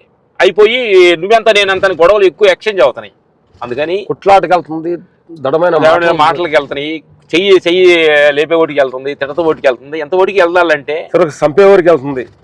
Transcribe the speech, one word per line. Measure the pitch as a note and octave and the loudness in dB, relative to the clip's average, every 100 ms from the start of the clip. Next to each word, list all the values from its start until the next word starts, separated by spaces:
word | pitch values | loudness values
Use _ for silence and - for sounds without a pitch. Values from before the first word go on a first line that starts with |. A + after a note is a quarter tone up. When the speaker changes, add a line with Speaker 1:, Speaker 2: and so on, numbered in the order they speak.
| _ _ _ - | _ _ _ -2
Speaker 1:
అయిపోయి | F3+ F#3 G#3+ B3+ A#3 F#3 F3+ D#3+ | -2 2 2 2 0 4 4 2
నువ్వెంత | F#3+ A3+ A3 G#3 | 0 0 2 0
నేనంత | G3 F#3 F#3+ | 0 0 -2
అని | D#3+ | 2
గొడవలు | F3 G#3+ F#3+ | 2 4 0
ఎక్కువ | - G3+ | 2 0
ఎక్స్చేంజ్ | E3+ A3 F#3+ C#3 | 0 -4 0 0
అవుతున్నాయి. | A2+ G#2 _ _ _ _ _ | -2 -16 _ _ _ _ _
అందుకని | B2 B2 D#3 G3 G3 | -12 -6 -4 -6 -8
Speaker 2:
కుట్లాటకి | C#3+ F#3+ G3 E3+ F3 | -6 0 0 0 -2
వెళ్తుంది, | D3 D#3+ E3 F3 - _ _ E3 | -4 -10 -8 -10 -12 _ _ -10
దృఢమైన | C3 D#3 F3 D#3+ | -4 -2 0 2
Speaker 1:
దృఢమైన | D#3 | 2
Speaker 2:
మాటలు | E3+ E3+ E3 | 2 0 0
Speaker 1:
మాటలకి | D3+ D#3 F3 D3+ | 0 0 -2 -2
వెళ్తున్నాయి, | C#3 C#3+ D3 D#3+ _ _ _ | -4 -10 -8 -10 _ _ _
చెయ్యి, | D#3+ G3 F#3 E3+ | -4 2 2 2
చెయ్యి | F3+ F3+ E3+ D#3 D3 D3 C#3+ | 2 2 4 2 2 2 0
లేపే | D#3 E3 | -2 0
ఓటికి | D#3 C#3+ | -2 -2
వెళ్తుంది, | C#3 B2+ C3+ C#3 | -4 -4 -10 -10
తిడత | C#3 D3 D#3+ | -8 -4 -4
ఓటికి | C#3+ C#3 | 0 -2
వెళ్తుంది, | A#2+ C#3 D#3 | -4 -10 -10
ఎంత | D3 F#3 | -4 0
ఓటికి | G3 G3 | 0 2
వెళ్ళాలంటే | E3+ F3+ E3+ D3 C3+ D#3+ - | 0 0 0 -2 -4 -10 -4
Speaker 2:
చివరికి | E3+ E3 - | -2 -2 -2
చంపే | D3+ C#3+ G3 | -2 2 4
వరకు | G3 E3 | 4 4
వెళ్తుంది. | D3+ C#3 C3 A2 _ | 0 -2 -10 -10 _